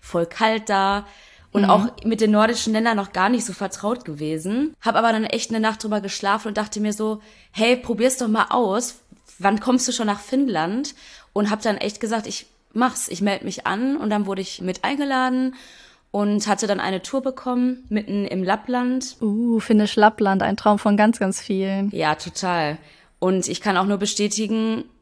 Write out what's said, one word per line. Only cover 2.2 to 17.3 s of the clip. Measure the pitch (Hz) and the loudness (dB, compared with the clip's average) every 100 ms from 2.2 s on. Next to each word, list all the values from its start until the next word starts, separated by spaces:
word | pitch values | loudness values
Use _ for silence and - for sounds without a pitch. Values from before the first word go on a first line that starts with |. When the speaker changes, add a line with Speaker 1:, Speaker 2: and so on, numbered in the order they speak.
| 214 | 4
Speaker 1:
nordischen | 208 220 226 - | 6 4 2 0
Ländern | 220 233 214 | 0 2 0
noch | 196 | -2
gar | - 190 | 0 2
nicht | 240 - | 2 -2
so | |
vertraut | 180 196 - 208 247 | -6 -8 -4 -4 -4
gewesen. | - 147 151 156 170 226 302 - | -6 -6 -4 -4 -2 -2 -2 -2
Hab | 233 220 | 0 2
aber | 226 | 2
dann | 220 | 2
echt | 220 226 - | 0 -2 -2
eine | 220 | 0
Nacht | 220 214 220 | 0 -2 -4
drüber | 208 | -4
geschlafen | 196 - 196 208 214 | -4 -4 -2 -2 -2
und | 208 | -6
dachte | 208 208 | -6 -2
mir | 214 | -4
so, | 208 220 214 - - _ | -2 -4 -4 -12 -20 _
„Hey, | - 226 247 | 0 2 2
probier's | 247 208 247 254 | 0 2 2 2
doch | 233 | 0
mal | 214 - | 2 2
aus. | - 214 202 247 - _ - - - | 2 2 0 -2 -8 _ -20 -20 0
Wann | 196 208 | 0 2
kommst | 240 247 254 | 2 2 2
du | |
schon | 240 214 | -2 -2
nach | 202 | -4
Finnland?“ | - 262 277 170 165 220 294 - - - - | -2 0 0 0 -2 -2 -6 -10 -20 -20 -6
Und | - 208 | -2 0
hab | 214 | 0
dann | 226 202 | -2 -2
echt | 208 208 | -4 -6
gesagt, | 220 226 208 | -4 -4 -4
„Ich | - - _ _ | -12 -14 _ _
mach's, | 214 247 - - | 0 0 0 -6
ich | 170 | -2
meld | 202 196 - | -2 -2 -6
mich | - - | -6 -4
an.“ | 190 262 285 | -2 -2 -2
Und | 214 | 0
dann | 208 196 | -2 -2
wurde | 190 | -4
ich | 185 - | -6 -6
mit | 185 185 | -6 -4
eingeladen | - 277 277 262 254 254 254 254 - - - _ _ | -4 -2 -2 0 0 0 -2 -4 -20 -20 -20 _ _
und | 202 208 208 208 | -2 0 0 0
hatte | 196 202 | -2 0
dann | 196 | -2
eine | 151 190 | -2 -4
Tour | 185 269 | -4 -4
bekommen, | 262 | -4